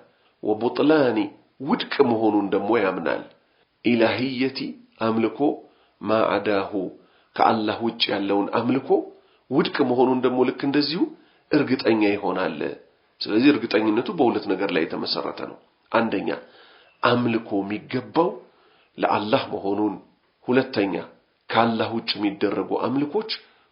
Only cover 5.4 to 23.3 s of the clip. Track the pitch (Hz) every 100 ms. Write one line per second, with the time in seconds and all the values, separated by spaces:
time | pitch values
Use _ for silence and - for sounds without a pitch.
5.4 | 143 - - _ _ - 98 110 107 101
6.4 | 107 101 95 101 92 - _ _ _ -
7.4 | - 113 107 101 117 113 - 101 98 101
8.4 | 101 110 113 131 - 180 - - _ _
9.4 | - 131 151 - 131 123 127 127 123 127
10.4 | 127 - 139 143 143 170 320 - _ _
11.4 | - 151 127 127 110 110 104 101 95 90
12.4 | 87 78 76 - _ _ _ - - 107
13.4 | 139 120 113 117 110 110 123 127 123 95
14.4 | 101 92 98 87 82 - 95 - - -
15.4 | 65 - _ _ - 113 113 98 92 76
16.4 | - - - - _ _ 123 120 120 110
17.4 | - 101 98 104 - 127 113 147 180 214
18.4 | - _ _ _ _ - - 110 104 117
19.4 | - 92 95 101 107 90 - _ _ _
20.4 | - 127 127 - 98 87 - - _ _
21.4 | - 113 117 113 107 113 110 101 104 92
22.4 | 101 104 92 95 110 135 147 208 220